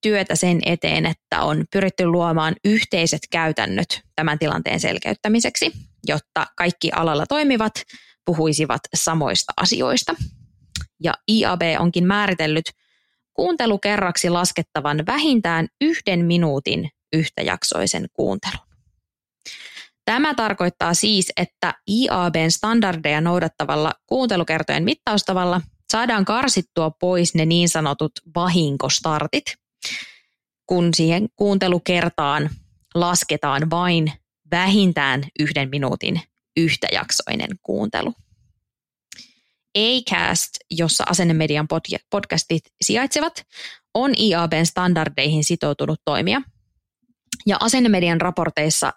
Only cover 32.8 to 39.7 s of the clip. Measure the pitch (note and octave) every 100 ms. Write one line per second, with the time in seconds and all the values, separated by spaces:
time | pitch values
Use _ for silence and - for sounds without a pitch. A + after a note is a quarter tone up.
32.8 | _ E3+ F3 F3 - D3 D3 C#3 D#3 E3+
33.8 | F3+ E3+ D#3 - _ _ _ E3+ F#3 G3+
34.8 | F#3+ D#3+ C#3 C3 C#3+ - D3+ D3+ C3 C#3+
35.8 | C3+ - - E3+ - _ _ - E3 -
36.8 | - - - - - - - F#3+ - -
37.8 | G#3+ - - A#3+ _ _ _ _ _ _
38.8 | _ _ _ - - _ _ _ _